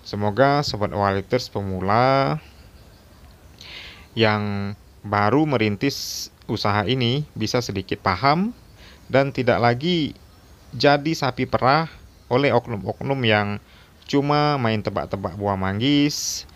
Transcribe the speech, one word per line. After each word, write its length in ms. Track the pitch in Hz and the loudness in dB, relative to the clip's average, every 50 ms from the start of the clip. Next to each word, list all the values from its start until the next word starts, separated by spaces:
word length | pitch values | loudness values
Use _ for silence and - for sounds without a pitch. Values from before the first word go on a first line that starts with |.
| _ | _
Semoga 560 | - - 104 104 107 101 107 131 139 143 143 | -8 -6 -4 -2 -2 2 4 4 4 4 2
sobat 320 | 143 - - 107 101 101 - | 0 -2 -4 -4 -4 -2 0
waleters 560 | 104 101 98 95 98 95 - - 123 - - | 2 2 2 2 0 -2 -2 -2 -2 -2 -4
pemula 880 | - 107 101 98 95 92 92 95 104 117 123 131 135 135 135 143 147 156 - - - - - - - - - - - - - - - - - - - - - - - - - - - - - - - - - - - | -6 -6 -4 -4 -4 -4 -2 2 2 4 4 4 4 2 2 0 -2 -4 -6 -12 -20 -20 -20 -20 -20 -20 -20 -20 -20 -20 -20 -20 -20 -20 -20 -20 -20 -20 -20 -20 -20 -20 -20 -20 -18 -18 -18 -18 -20 -20 -20 -12 0
yang 640 | 113 110 110 107 104 104 104 101 101 101 101 104 - - - - - | 2 2 2 4 2 -2 -4 -4 -4 -6 -8 -10 -12 -18 -20 -20 -18
baru 480 | - 104 101 104 104 104 110 143 160 156 | -6 -2 2 2 4 4 4 4 2 2
merintis 800 | 139 117 110 107 104 95 - 139 131 - - - - - - - - _ - | 2 2 2 2 0 0 -2 -2 -2 -4 -10 -10 -10 -10 -12 -14 -16 _ -8
usaha 400 | - 120 104 - 107 101 104 107 | -6 -6 -2 0 0 2 2 0
ini 400 | 90 127 135 123 117 123 143 151 - - | 0 0 0 0 0 0 -2 -4 -6 -8
bisa 260 | 107 110 107 - 123 120 | -6 -6 -2 -2 -2 -4
sedikit 320 | - 104 98 95 - 101 - - | -2 -6 -6 -4 -6 -8 -2 0
paham 480 | 98 95 87 127 139 147 170 190 226 247 - - - - - - - - - - - | -2 -2 2 2 2 2 2 0 -4 -4 -10 -20 -20 -20 -20 -20 -20 -20 -20 -16 0
dan 240 | - 131 139 139 127 | 2 2 2 2 -2
tidak 240 | - 123 120 113 85 | -2 2 2 2 4
lagi 560 | 113 120 117 123 139 175 180 170 151 - - - - - - - - - - - - - - 123 | 4 2 2 2 0 -2 0 0 -2 -4 -6 -12 -20 -20 -20 -20 -20 -20 -20 -20 -20 -16 -8 0
jadi 400 | 123 143 143 143 139 156 160 - | 4 4 4 4 2 -2 -4 -2
sapi 320 | - 131 120 - 127 120 | -2 -4 -2 -2 -4 -2
perah 400 | - 113 - 127 139 156 165 156 - - - - - - - - | -2 0 2 2 2 2 0 -2 -8 -18 -20 -20 -20 -20 -6 -2
oleh 240 | 120 127 143 135 107 | 0 2 2 4 2
oknum-oknum 680 | 120 - - 117 98 - 120 104 - - 127 139 135 123 | 2 0 -2 -8 -6 -6 -6 -8 -6 -4 -6 -4 -2 2
yang 320 | 113 107 104 104 101 104 104 - - - - - - - - - | 2 4 2 2 0 -4 -8 -10 -16 -20 -20 -20 -20 -20 -20 -12
cuma 580 | - - 143 139 143 147 147 147 147 147 139 | -2 0 0 2 2 2 2 2 2 0 0
main 220 | 120 113 110 107 95 | 0 0 0 0 -2
tebak-tebak 520 | 107 101 95 73 - - 101 95 98 82 | -4 -4 -4 -6 -6 -8 -6 -6 -8 -6
buah 220 | 101 101 101 98 95 | -4 -2 -2 -2 0
manggis. 880 | 95 95 98 101 117 139 147 143 143 147 147 - - - - - - - - | -2 -2 -2 0 0 2 2 2 2 0 -2 -4 -6 -6 -8 -8 -10 -14 -20